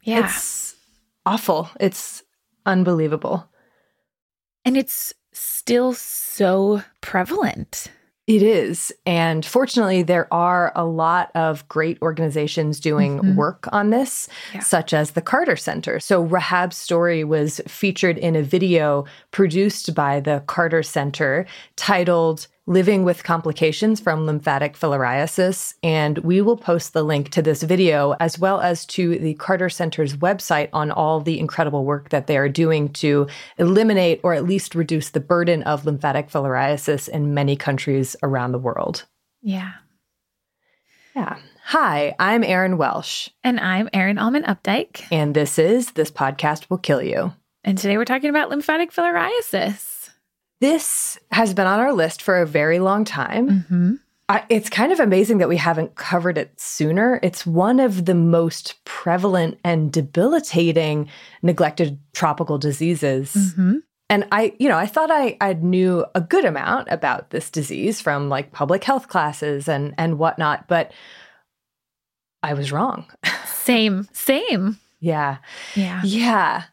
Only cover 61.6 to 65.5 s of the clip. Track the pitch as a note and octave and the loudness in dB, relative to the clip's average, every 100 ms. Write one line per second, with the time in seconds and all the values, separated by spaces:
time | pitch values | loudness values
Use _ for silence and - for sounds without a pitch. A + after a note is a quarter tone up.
61.6 | E3 D3+ E3 C#3+ _ - D#3+ D3 D#3+ D3 | 0 2 -2 -2 _ -4 -2 -2 -2 -2
62.6 | D3 C#3 D#3+ E3 D3 C3 C#3 G3+ F#3+ E3+ | -2 -2 0 0 0 0 -2 0 0 2
63.6 | F3+ B3+ - _ _ G#3 G3+ G#3 A3 - | 2 2 -2 _ _ 0 2 0 0 0
64.6 | C#4 E3 G3+ D#4 D#4 D#4 C4 - G3 | 0 2 0 0 2 2 0 0 -2